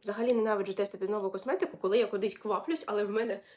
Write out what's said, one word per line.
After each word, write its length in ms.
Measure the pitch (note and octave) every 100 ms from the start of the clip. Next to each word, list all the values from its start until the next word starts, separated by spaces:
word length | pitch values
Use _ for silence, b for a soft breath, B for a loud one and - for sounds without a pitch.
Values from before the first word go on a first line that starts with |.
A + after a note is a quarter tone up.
Взагалі 320 | - G#3 A#3
ненавиджу 400 | A#3+ A3 G#3 G3
тестити 340 | F#3+ G3 F#3+ F#3+
нову 220 | G#3 G3
косметику, 480 | G3 B3+ F#4 - -
коли 160 | F#3 G#3+
я 80 | A3
кудись 320 | G3+ G3+ -
кваплюсь, 460 | G#3+ G3 - D#4+ -
але 160 | G#3
в 60 | G3+
мене 300 | G#3+ A#3 G3+ B